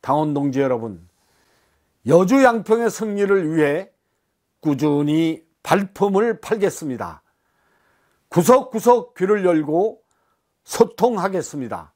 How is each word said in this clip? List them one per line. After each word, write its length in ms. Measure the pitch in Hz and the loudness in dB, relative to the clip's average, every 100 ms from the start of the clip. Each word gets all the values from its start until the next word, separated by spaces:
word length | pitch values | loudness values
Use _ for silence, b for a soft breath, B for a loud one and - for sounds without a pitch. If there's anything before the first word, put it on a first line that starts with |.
당원 320 | - 143 156 | -2 -2 0
동지 280 | 143 143 131 | -2 -2 -2
여러분, 460 | 135 123 113 92 87 _ _ _ _ _ _ _ _ _ 110 | -2 -2 -6 -12 -20 _ _ _ _ _ _ _ _ _ 2
여주 360 | 160 190 269 | 2 4 4
양평의 480 | 262 226 190 226 233 | 4 2 0 0 0
승리를 640 | - 214 202 202 196 160 160 | -4 -6 -2 0 2 0 0
위해 340 | 151 147 190 _ _ _ _ _ _ _ | 0 0 -6 _ _ _ _ _ _ _
꾸준히 840 | 156 139 151 147 147 151 165 156 _ _ | -4 -2 0 0 0 0 -2 -4 _ _
발품을 760 | - 180 196 - 202 190 233 208 | -2 -2 -2 -4 0 0 0 -4
팔겠습니다. 840 | - 226 190 - 156 123 95 80 _ _ _ _ _ _ _ _ _ _ _ | -6 -2 -2 -4 -10 -8 -10 -12 _ _ _ _ _ _ _ _ _ _ _
구석구석 880 | - 175 254 - 220 233 240 196 - | 0 4 4 4 -4 2 2 0 -6
귀를 280 | 185 208 | -2 0
열고 600 | 180 165 147 156 214 - _ _ _ _ _ _ | 2 0 0 0 -2 -4 _ _ _ _ _ _
소통하겠습니다. 1300 | _ - 226 - 226 220 180 190 151 147 123 95 78 | _ 0 0 2 -2 0 -4 -4 -8 -10 -10 -10 -14